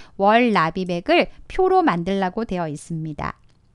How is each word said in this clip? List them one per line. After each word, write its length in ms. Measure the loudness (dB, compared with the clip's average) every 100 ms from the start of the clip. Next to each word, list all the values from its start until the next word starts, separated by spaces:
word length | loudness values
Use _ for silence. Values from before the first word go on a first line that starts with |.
| -12 0
월 360 | 4 4 4
납입액을 760 | 2 2 -2 -4 -4 0 2 0 -6 -8
표로 340 | 0 2 4
만들라고 640 | 2 0 -2 -2 -4 -4 -6
되어 220 | -4 -6
있습니다. 680 | -8 -10 -8 -8 -8 -10 -10 _ _ _